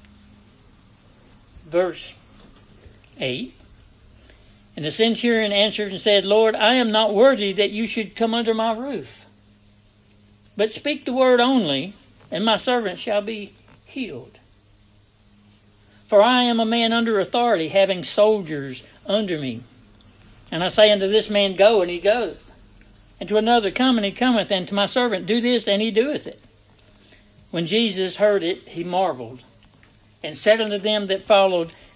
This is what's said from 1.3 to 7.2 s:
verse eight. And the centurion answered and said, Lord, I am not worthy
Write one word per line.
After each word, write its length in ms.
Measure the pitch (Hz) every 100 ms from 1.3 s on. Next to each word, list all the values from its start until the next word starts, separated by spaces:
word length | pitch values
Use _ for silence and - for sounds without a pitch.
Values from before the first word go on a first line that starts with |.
| - _ - 160
verse 480 | 170 - - - - _ - - - - - - - _ -
eight. 340 | 135 131 254 - - - - _ - - - - - - _ -
And 80 |
the 80 | 151
centurion 600 | 180 226 214 240 226 208
answered 400 | 202 208 208 208
and 100 | 185
said, 240 | 214 202 190
Lord, 300 | 214 220 220
I 200 | 214 254
am 160 | 233
not 220 | 214 220
worthy 400 | 208